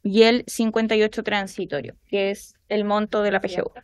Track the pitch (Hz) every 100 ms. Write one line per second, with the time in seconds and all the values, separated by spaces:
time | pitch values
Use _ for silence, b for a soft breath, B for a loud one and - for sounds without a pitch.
0 | 208 202 226 240 - - 226 220 220 220
1 | 214 226 214 208 190 - 180 147 117 -
2 | _ 196 196 202 - _ _ 208 208 208
3 | 214 214 208 196 - 180 - -